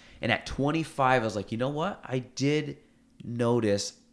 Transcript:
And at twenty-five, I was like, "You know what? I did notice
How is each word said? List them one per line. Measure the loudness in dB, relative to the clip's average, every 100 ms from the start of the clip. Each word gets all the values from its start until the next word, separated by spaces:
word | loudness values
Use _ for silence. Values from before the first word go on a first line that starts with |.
| -20 -6
And | -2
at | -2 -2
twenty-five, | -2 0 0 -2 0 4 4
I | 2
was | -2
like, | -4
"You | -4
know | -2
what? | -2 -4 -6 -6
I | -6
did | -6 -2 2 2 -2 -8 _ _ _ -16
notice | -8 0 2 4 4 2 0 -12 _